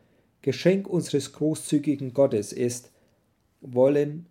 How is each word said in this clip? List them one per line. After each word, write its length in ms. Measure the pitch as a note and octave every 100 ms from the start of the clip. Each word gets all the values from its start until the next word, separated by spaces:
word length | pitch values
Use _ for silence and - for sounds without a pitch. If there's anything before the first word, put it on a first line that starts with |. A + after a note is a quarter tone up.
| _ _ _ _
Geschenk 480 | C#3 B2+ E3+ G3 G3
unseres 420 | F3 - C#3+ -
großzügigen 840 | - D3+ D3+ - D3+ D3+ C#3 C3
Gottes 380 | C3+ C#3 A2 G2+
ist, 400 | - A#2+ A#2+ - _ _ _ _ _ _ _
wollen 640 | C3 B2 C3+ C#3+ D3 D#3 F3